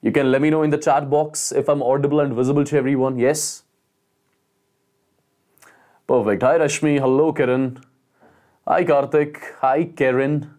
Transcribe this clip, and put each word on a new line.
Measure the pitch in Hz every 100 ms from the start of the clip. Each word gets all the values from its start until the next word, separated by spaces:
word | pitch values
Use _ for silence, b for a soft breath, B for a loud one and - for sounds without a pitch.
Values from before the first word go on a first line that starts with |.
You | 113
can | 110 135
let | 131
me | 151
know | 156
in | 151
the | 147
chat | 156 143 139
box | 147 156 - -
if | - 139
I'm | 143
audible | 123 135 143 151
and | 139 117
visible | 127 147 143
to | 151
everyone. | 127 139 131 127
Yes? | 123 156 - - _ _ _ _ _ _ _ _ _ _ _ _ _ _ _ _ _ _ _ b b b b b -
Perfect. | 127 107 101
Hi, | 127 165
Rashmi. | 147 147 151 143
Hello, | 131 131 160
Kiran. | - 127 127 131 123 - _ _ b b b b b -
Hi, | 170
Karthik. | 175 143 139 151 147 151 - -
Hi, | 135 139 165
Karen. | - 135 127 139 147 147